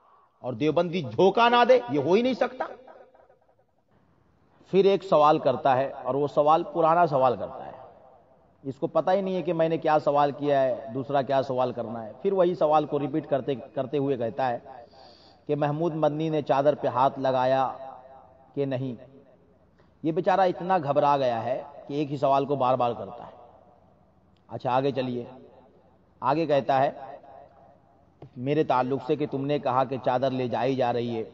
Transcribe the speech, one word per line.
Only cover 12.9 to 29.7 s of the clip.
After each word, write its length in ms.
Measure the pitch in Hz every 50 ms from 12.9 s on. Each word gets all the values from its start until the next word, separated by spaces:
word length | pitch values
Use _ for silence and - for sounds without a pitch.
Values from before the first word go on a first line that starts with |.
| 147 143
रिपीट 280 | 143 143 135 160 147
करते, 300 | - 147 135 117 143 139 113 - - -
करते 220 | 139 131 127 151 147
हुए 200 | 139 139 139 113
कहता 300 | 117 113 98 - 131 127
है 380 | 120 123 - - 131 - - - - - - - - - - - - _ _ -
कि 60 | 147
महमूद 400 | 143 151 147 147 151 165 175 151
मदनी 340 | 156 156 151 147 151 160 160
ने 120 | 156 156 131
चादर 320 | - 143 135 139 147 143
पे 120 | - 151 139
हाथ 300 | 117 123 131 139 139 135
लगाया 460 | 131 135 131 127 127 131 131 131 131 127 - - - - - - - - - - - - - - _ _ -
कि 100 | 143 139 135
नहीं। 280 | 135 127 135 131 120 110 - - - - - _ _ _ _ _ _ _ _ _ _ _ _ _ _ _ -
ये 80 | 156
बेचारा 340 | 160 180 180 196 185 185 190 180
इतना 320 | 180 - 175 180 190 185
घबरा 360 | 143 139 139 147 143 143 143 143
गया 220 | 135 123 117 113
है 180 | 110 120 131 - - - - - - -
कि 140 | 143 143
एक 80 | 156 135
ही 80 | 147 135
सवाल 280 | 143 139 135 139 139
को 100 | 123 139 123
बार 180 | 127 123 131
बार 180 | 127 123 120 117
करता 300 | 101 104 95 - 117 110
है। 100 | - - - - - - - - - _ _ _ _ _ _ _ _ _ _ _ _ _ _ _ -
अच्छा, 220 | 110 117 - 131
आगे 200 | 120 131 135 143 123
चलिए, 340 | 135 131 127 123 120 120 - - - - - - - - _ _ _ _ _ _ _ _ _ _ _
आगे 240 | - 127 143 156 165 143
कहता 300 | 151 139 120 - 139 131
है 300 | 135 147 - - - - - - - - - - - - _ - - - - _ _ _ _ _ _ _ _ _ - - - 127
मेरे 240 | 123 135 147 151 156
ताल्लुक 360 | - 131 127 127 127 135 135
से 140 | - - 156
कि 100 | 131 147 139
तुमने 300 | - 135 135 143 147 147
कहा 240 | - 135